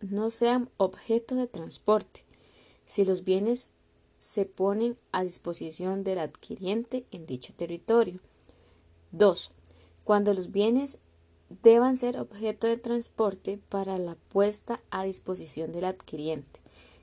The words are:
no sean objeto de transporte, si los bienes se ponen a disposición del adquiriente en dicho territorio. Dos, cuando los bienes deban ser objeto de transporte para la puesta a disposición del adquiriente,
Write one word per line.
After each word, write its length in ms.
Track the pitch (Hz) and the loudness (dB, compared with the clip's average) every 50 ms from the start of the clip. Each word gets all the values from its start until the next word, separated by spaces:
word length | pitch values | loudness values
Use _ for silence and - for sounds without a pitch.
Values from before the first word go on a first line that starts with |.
no 280 | 208 185 202 202 220 226 | -8 -6 -4 -2 -2 -2
sean 400 | 226 - 240 240 247 254 240 - _ | 0 2 2 2 2 2 -2 -4 _
objeto 560 | - 196 185 - - - - 226 233 226 - 254 | 0 0 0 0 -6 -4 -2 -2 0 0 -2 -4
de 140 | 254 254 | -4 -4
transporte, 760 | 240 - 170 160 160 - - - - 220 208 - _ - - _ _ _ _ _ _ _ - - - _ _ _ | -4 -6 -12 -10 -10 -10 -4 2 2 2 2 0 _ -20 -20 _ _ _ _ _ _ _ -20 -20 -20 _ _ _
si 200 | - - 208 196 | -6 0 0 2
los 180 | 185 185 170 185 | 2 2 -2 0
bienes 460 | 185 185 190 202 226 247 254 - _ _ _ _ _ _ _ _ _ _ - | 0 0 2 2 0 0 -2 -4 _ _ _ _ _ _ _ _ _ _ -8
se 260 | - - - 208 196 | -6 -4 -2 -2 -2
ponen 540 | 196 - - 190 196 202 214 226 240 240 - _ - | -4 -2 -2 0 0 2 0 0 -2 -2 -6 _ -6
a 120 | - 185 185 | -4 -2 -2
disposición 800 | 180 - - - 175 170 - 165 165 - - 180 185 196 196 190 | -2 -4 -6 -6 -6 -6 -6 -6 -8 -8 -6 -4 -4 -2 -2 -2
del 160 | 190 190 180 | -2 -2 -2
adquiriente 880 | 156 147 - - - - - - 190 185 208 233 240 - 254 254 254 - | -4 -6 -8 -14 -14 -14 -10 -8 -4 -4 -2 -2 -4 -4 -6 -8 -6 -8
en 160 | - 175 160 | -14 -14 -10
dicho 300 | 151 131 127 - - - | -10 -10 -10 -10 -12 -10
territorio. 640 | - 170 165 170 170 - - 226 233 220 180 180 180 _ _ _ _ _ _ - _ _ _ _ _ _ _ _ _ _ - | -8 -8 -8 -8 -8 -2 2 4 4 4 2 -2 -12 _ _ _ _ _ _ -20 _ _ _ _ _ _ _ _ _ _ -6
Dos, 380 | 170 165 208 196 175 - - - _ _ - - - - - _ _ _ - | 2 4 6 6 6 2 -6 -12 _ _ -20 -20 -20 -20 -20 _ _ _ 0
cuando 320 | - 208 202 208 208 202 | 2 2 4 4 2 2
los 160 | 185 180 175 | 0 -2 -4
bienes 480 | 185 196 208 226 240 269 285 269 - - _ _ _ _ _ _ _ _ _ - 180 - | 0 0 2 4 2 2 0 -2 -8 -10 _ _ _ _ _ _ _ _ _ -20 -2 6
deban 340 | - 226 226 233 247 262 262 | 8 10 10 10 8 4 2
ser 220 | 254 247 247 240 | 0 0 -2 -4
objeto 480 | 254 240 - 208 202 220 214 214 - 226 | -4 -8 -8 -8 -4 -4 -4 -2 0 0
de 100 | 226 233 | 0 0
transporte 840 | 233 - 233 240 240 233 - - - 220 202 190 - - 190 202 202 - - | 0 -2 -2 -2 -2 -2 -4 -2 0 0 0 0 -4 -6 -8 -8 -8 -8 -6
para 300 | - 196 190 190 190 185 | -4 -4 -4 -2 -4 -4
la 160 | 180 170 165 | -4 -6 -8
puesta 680 | - _ _ - 196 202 208 208 - - - 233 - _ - | -12 _ _ 2 2 2 2 2 -4 -6 -6 -8 -8 _ -8
a 140 | - 190 190 | -6 -4 -4
disposición 680 | 190 185 - - - 185 180 165 151 - 156 165 165 | -4 -6 -6 -6 -6 -8 -6 -8 -10 -8 -8 -8 -6
del 140 | 165 175 185 | -4 -4 -4
adquiriente, 720 | 185 185 - - - - 143 151 160 160 147 - - _ - _ - _ - - - - - | -4 -6 -6 -12 -12 -10 -8 -6 -6 -6 -6 -8 -16 _ -20 _ -20 _ -20 -20 -20 -20 -20